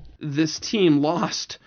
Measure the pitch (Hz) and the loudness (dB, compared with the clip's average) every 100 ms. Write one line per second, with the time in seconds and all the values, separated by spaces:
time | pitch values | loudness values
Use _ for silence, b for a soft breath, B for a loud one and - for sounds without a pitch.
0 | - - 151 139 156 - - 220 180 143 | -20 -12 -6 -2 -2 -4 -4 2 4 4
1 | 147 170 - - - - | 2 0 -2 -4 -10 -14